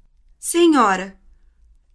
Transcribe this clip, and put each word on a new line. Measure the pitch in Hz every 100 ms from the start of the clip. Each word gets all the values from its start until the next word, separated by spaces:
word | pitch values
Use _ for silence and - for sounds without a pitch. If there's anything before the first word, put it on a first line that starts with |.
| _ _ _ _
"Senhora, | - 339 339 294 214 185 196 - _ _ _ _ _ _ _